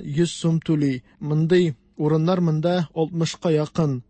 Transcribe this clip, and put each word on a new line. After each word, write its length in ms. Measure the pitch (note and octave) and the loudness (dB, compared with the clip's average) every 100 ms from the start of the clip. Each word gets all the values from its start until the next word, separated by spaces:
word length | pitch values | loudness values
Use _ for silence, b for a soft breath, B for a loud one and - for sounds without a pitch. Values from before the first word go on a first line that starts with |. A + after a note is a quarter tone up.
| - | 0
йөз 240 | C#3+ E3+ | -2 -2
сум 300 | - E3 E3 | 0 0 0
түли. 400 | - D3+ C#3+ B2+ - b | 0 0 0 -2 -8 b
Мондый 540 | D3 D3+ E3 F3+ F3 B2 _ - | -2 0 4 4 2 -2 _ -4
урыннар 420 | D3+ D#3 D#3+ F#3 | 0 2 2 2
монда 480 | E3+ D#3 E3+ F3+ D#3+ | 0 0 0 0 -2
алтмышка 560 | E3 D#3 E3+ D#3+ - F3 | -4 -4 -2 -4 -2 0
якын. 540 | D#3 D3+ - D3+ B2+ | 0 0 -2 -2 -2